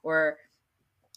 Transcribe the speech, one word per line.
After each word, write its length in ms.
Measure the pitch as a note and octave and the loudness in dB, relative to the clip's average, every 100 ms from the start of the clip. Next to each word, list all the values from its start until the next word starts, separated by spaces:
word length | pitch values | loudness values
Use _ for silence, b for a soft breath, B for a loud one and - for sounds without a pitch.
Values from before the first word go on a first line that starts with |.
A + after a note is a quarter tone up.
or, 360 | D#3+ D#3+ D#3 D3+ _ _ _ _ _ _ _ | -2 0 0 -2 _ _ _ _ _ _ _